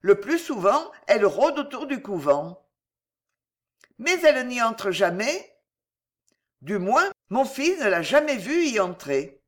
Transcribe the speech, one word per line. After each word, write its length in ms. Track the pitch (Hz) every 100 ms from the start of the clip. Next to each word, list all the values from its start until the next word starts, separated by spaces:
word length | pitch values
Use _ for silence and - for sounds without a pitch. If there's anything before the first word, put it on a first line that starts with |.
Le 180 | 196 202
plus 180 | - 330
souvent, 540 | - 254 185 269 320 - -
elle 180 | 220 202
rôde 320 | 180 294 294
autour 280 | 285 254 277
du 140 | 269
couvent. » « 640 | - 190 147 143 156 175 _ _ _ _ _ _ _ _ _ _ _ _ _ _
Mais 220 | 277 359
elle 240 | 330 262 247
n'y 160 | 247
entre 300 | 226 220 202
jamais ? » « 680 | 170 185 175 233 359 - _ _ _ _ _ _ _ _ _ _ _
Du 160 | 135 202
moins, 320 | 185 254 381 392 _
mon 160 | 220
fils 360 | 269 - 302 370
ne 80 | 226
l'a 140 | 175
jamais 340 | 156 277 302 262
vue 300 | 185 320 320
y 120 | 220
entrer. » 640 | 185 175 139 139 143 -